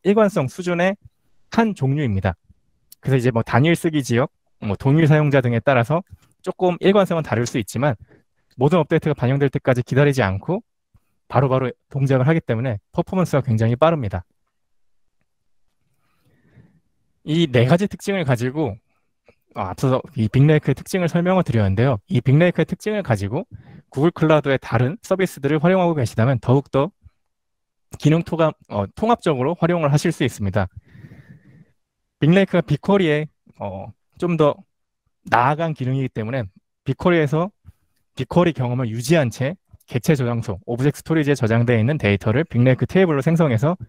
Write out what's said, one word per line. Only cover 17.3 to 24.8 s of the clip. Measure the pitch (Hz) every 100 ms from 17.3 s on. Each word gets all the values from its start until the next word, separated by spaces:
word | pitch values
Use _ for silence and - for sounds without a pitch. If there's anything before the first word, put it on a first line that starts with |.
| 156 165
네 | 123 123
가지 | 175 202
특징을 | 175 - 196
가지고, | 139 123 123 143 147 101 _ _ _ _ _ _ _
어, | -
앞서서 | 95 - 139 127 - -
이 | 110
빅레이크의 | 127 143 151 -
특징을 | 135 - 190 175
설명을 | 170 175 185
드렸는데요. | 170 113 98 95 127 120 -
이 | 127
빅레이크의 | - 143 180 170
특징을 | 160 - - 214
가지고 | - 107 98 131 220 - - - -
구글 | - 160
클라우드의 | - 156 151 139 131
다른 | - 117